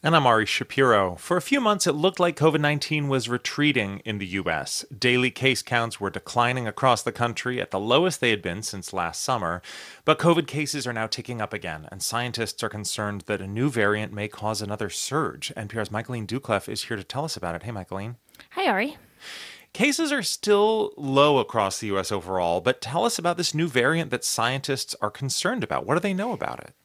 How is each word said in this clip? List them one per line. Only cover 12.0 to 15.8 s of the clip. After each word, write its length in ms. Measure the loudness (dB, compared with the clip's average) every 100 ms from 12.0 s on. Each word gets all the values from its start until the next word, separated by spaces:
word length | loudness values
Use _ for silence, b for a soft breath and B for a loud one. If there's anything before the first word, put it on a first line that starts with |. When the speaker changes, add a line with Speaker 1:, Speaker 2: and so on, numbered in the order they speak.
Speaker 1:
scientists 580 | -4 -4 -4 -4 -6 -4
are 60 | -6
concerned 520 | -6 -6 -4 -4 -6 -4
that 120 | -4
a 80 | -2
new 220 | 0 0
variant 420 | 2 2 2 -2
may 160 | -6 -8
cause 340 | -4 -4 -4
another 280 | -4 -6 -6
surge. 640 | -6 -4 -2 -2 -6 -10 -8
N 140 | -8
P 80 |
R's 120 | -6